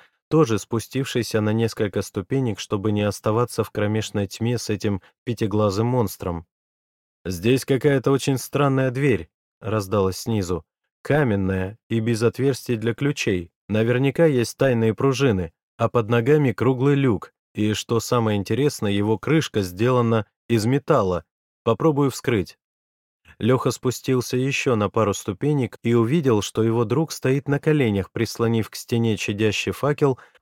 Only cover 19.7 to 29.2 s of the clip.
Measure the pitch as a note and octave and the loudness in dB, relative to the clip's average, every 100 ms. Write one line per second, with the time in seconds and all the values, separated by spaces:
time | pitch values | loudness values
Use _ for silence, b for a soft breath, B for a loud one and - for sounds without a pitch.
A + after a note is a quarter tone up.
19.7 | F2+ A#2+ B2+ A#2 A2+ G#2 _ - A#2 A2 | -2 0 2 2 0 -2 _ -2 0 2
20.7 | C#3 - C#3+ F#2+ F2 - _ _ _ - | 0 2 2 2 -2 -6 _ _ _ -2
21.7 | A2 D#3+ C#3 C#3 - - G#2+ E2+ - _ | 2 2 2 0 0 -2 0 -2 -8 _
22.7 | _ _ _ _ _ _ b G#2+ B2+ C3+ | _ _ _ _ _ _ b 0 2 0
23.7 | - B2+ - - B2+ - B2+ C3 C3 C#3 | -2 -4 -4 -2 -2 0 -2 -2 -2 0
24.7 | A2+ G2+ A2+ G#2 G2 - F#2+ C#3+ D3 A#2 | 0 0 2 0 0 -4 -4 0 0 -2
25.7 | - A#2+ A#2 A2+ E3+ C3+ G#2+ - - A2+ | -4 0 2 4 2 2 2 0 0 0
26.7 | A2+ A2 B2 D#3+ - C3 C3+ - C#3+ D#3 | 0 0 0 -2 -4 0 0 0 -2 2
27.7 | D3+ A#2+ G2+ F#2 - A2+ - A#2 A2+ G#2+ | 2 2 0 -2 -4 -4 -2 0 0 -2
28.7 | - - A#2 A2+ G#2 | -8 -4 0 0 0